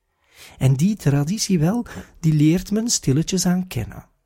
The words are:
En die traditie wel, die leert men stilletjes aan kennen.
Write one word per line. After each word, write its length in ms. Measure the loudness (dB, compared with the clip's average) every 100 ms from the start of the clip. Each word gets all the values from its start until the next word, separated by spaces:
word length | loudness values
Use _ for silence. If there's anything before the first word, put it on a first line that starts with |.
| _ _ _ -20 -20 0
En 160 | 2
die 220 | 4 2 0
traditie 640 | 0 0 0 -2 0 0
wel, 260 | 2 0 -6 -12 -16 -4
die 140 | 0
leert 380 | 4 4 2 0
men 180 | -2 -2
stilletjes 560 | -2 0 0 0 -2 0
aan 220 | -2 -4
kennen. 380 | -8 -8 -12 -20 _